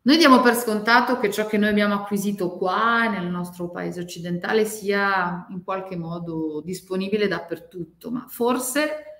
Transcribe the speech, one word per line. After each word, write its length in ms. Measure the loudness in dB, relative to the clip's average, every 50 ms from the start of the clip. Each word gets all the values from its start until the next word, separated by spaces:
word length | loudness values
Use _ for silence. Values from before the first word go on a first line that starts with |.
noi 160 | _ 4 6
diamo 240 | 8 8 8 8 8
per 140 | 8 6 4
scontato 640 | 4 0 -2 -2 -2 2 4 4 4 4 4 0 0
che 120 | 0 -2
ciò 140 | 0 0 -2
che 120 | 0 2 2
noi 100 | 2 4
abbiamo 240 | 4 4 2 2 2
acquisito 640 | 0 -2 -2 -4 -2 -2 -2 -2 -2 -2 -4 -2
qua 540 | -2 -2 -2 0 2 2 2 2 2 2 0
nel 160 | 0 -2 -4
nostro 420 | -4 -4 -4 -6 -8 -8 -10 -10 -8
paese 320 | -8 -6 -8 -6 -6 -8
occidentale 640 | -10 -10 -10 -10 -6 -6 -6 -4 -2 0 2 2 2
sia 840 | 0 -2 -8 -4 -2 0 0 2 2 2 0 0 -2 -4 -8 -10 -10
in 120 | -12 -12 -6
qualche 340 | -6 -6 -6 -6 -8 -8
modo 640 | -8 -8 -8 -8 -8 -8 -8 -6 -4 -4 -4 -6 -6 -8
disponibile 640 | -8 -10 -10 -8 -6 -4 -4 -2 -2 0 0 0 0
dappertutto, 840 | -2 -4 -6 -8 -10 -12 -12 -16 -12 -12 -12 -12 _ _ -10 -8
ma 140 | -8 -8 -8
forse 760 | -10 -6 -2 0 0 0 0 -2 -2 -2 -2 -2 -2 -4 -8 -10 -14 -20 -20